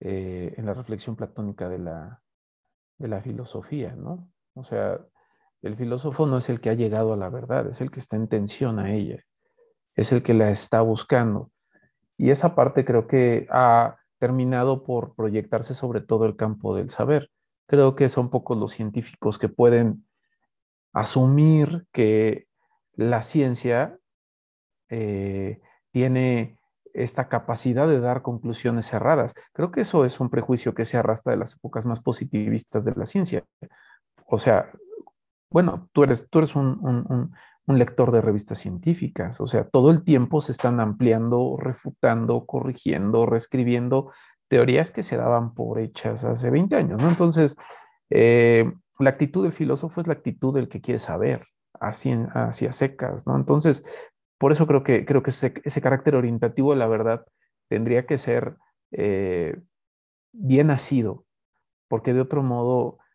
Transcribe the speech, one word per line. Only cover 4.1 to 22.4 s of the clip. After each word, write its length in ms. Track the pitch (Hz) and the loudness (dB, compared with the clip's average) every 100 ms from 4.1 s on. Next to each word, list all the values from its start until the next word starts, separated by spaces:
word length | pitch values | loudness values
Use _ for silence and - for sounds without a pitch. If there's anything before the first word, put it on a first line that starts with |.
| 180 175 _ _ | -14 -16 _ _
O 80 | - | -20
sea, 380 | 123 110 101 95 - _ _ _ _ _ | -10 -6 -6 -6 -12 _ _ _ _ _
el 140 | - 107 | -12 -8
filósofo 500 | 120 123 147 135 156 | -6 -6 -6 -2 0
no 120 | 127 | 0
es 100 | - | -2
el 120 | 120 | -4
que 100 | 117 | -2
ha 40 | |
llegado 380 | 113 113 104 110 | 0 0 0 -2
a 40 | 107 | -2
la 120 | 92 | -6
verdad, 400 | 123 123 127 113 | -8 -6 -4 -4
es 120 | 123 | -8
el 100 | 127 | -10
que 100 | - | -10
está 160 | - 107 | -8 -6
en 120 | 110 | -2
tensión 500 | 110 101 - 131 110 | -2 -4 -4 -4 -4
a 160 | 95 | -4
ella, 300 | 107 95 - _ _ _ _ _ _ _ | -4 -4 -10 _ _ _ _ _ _ _
es 180 | - 123 | -2 2
el 100 | 123 | 2
que 120 | 123 | 4
la 160 | 113 107 | 4 4
está 300 | 101 - 113 | 2 0 2
buscando. 680 | 113 110 - 131 117 101 - _ _ _ _ _ _ _ | 2 0 0 2 2 -2 -6 _ _ _ _ _ _ _
Y 140 | - | 2
esa 240 | 135 180 | 4 2
parte 300 | 175 123 - | 2 2 2
creo 220 | 131 120 113 | 2 0 2
que 400 | 135 123 117 - | 2 4 2 0
ha 460 | 127 127 117 117 - _ _ | 2 6 6 4 -4 _ _
terminado 640 | 123 131 127 127 127 135 | -2 0 0 0 0 -2
por 300 | 135 120 - | -4 -6 -6
proyectarse 600 | - 110 107 104 113 123 | -6 -4 -2 -2 -4 -6
sobre 260 | 127 127 110 | -8 -6 -6
todo 240 | - 113 110 | -2 0 2
el 100 | - | 0
campo 380 | 110 107 104 | -4 -4 -4
del 160 | 95 101 | -4 -4
saber. 400 | - 120 151 139 _ _ _ _ | -4 0 0 -2 _ _ _ _
Creo 300 | 143 135 139 | 4 4 4
que 120 | 131 | 0
son 220 | - 123 | 2 -2
pocos 260 | 127 - 117 | -2 -2 -4
los 140 | 107 | -4
científicos 640 | - 110 110 117 - - 104 | -6 -6 -6 -10 -6 -4 -2
que 100 | 123 | -6
pueden 580 | - 120 120 117 - _ _ _ _ _ _ _ _ _ | 2 4 4 2 -2 _ _ _ _ _ _ _ _ _
asumir 920 | - 110 - 131 139 156 156 147 170 - | -6 -2 2 4 4 6 4 2 -2 -8
que 540 | - 110 107 110 - | 0 2 4 2 -2